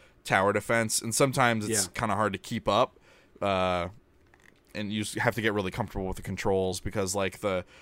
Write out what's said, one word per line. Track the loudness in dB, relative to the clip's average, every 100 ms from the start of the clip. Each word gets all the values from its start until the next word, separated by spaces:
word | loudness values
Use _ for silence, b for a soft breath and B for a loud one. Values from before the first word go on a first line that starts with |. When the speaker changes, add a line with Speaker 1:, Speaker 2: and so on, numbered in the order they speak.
| b b
Speaker 1:
tower | 0 4 4
defense, | 2 2 0 2 -2
and | -2
sometimes | 2 2 4 2 2 0
it's | -2 -2
Speaker 2:
Yeah. |
Speaker 1:
kinda | -2 -2
hard | 2 0
to | -2
keep | -6 -4 2
up, | 2 2 -2 b b b -4
uh, | 0 2 2 0 -2 -8 _ _ _ _ -20 _ _
and | -8 -4
you | -4
s-, | -4
have | 0 0
to | 2
get | 0
really | 0 -2
comfortable | -4 -6 -4 -6
with | -6
the |
controls | -6 -4 0 0 0 -2
because, | -6 -4 -2
like, | -2 -2 -2
the, | -2 -2 -4 B